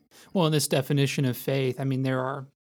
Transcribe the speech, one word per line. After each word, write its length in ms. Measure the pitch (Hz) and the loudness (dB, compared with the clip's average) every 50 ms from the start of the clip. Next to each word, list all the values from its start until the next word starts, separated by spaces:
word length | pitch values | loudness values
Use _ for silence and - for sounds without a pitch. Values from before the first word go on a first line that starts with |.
| - _ - - - - - | -20 _ -20 -20 -12 -4 0
Well, 120 | 196 165 | 2 2
in 60 | 156 | 4
this 160 | 156 147 - - | 4 2 2 2
definition 580 | 170 139 131 - 147 139 139 135 - - 139 | 0 0 0 2 2 2 2 2 2 0 0
of 100 | 127 120 - | 0 0 -2
faith, 420 | - - 135 139 131 127 127 - | -4 -2 -2 0 0 0 -2 -2
I 40 | 135 | -2
mean, 200 | 135 131 127 131 | -2 -2 0 0
there 180 | 131 131 127 | 0 0 0
are, 260 | 127 131 139 139 135 - _ _ | -2 -2 -4 -8 -10 -14 _ _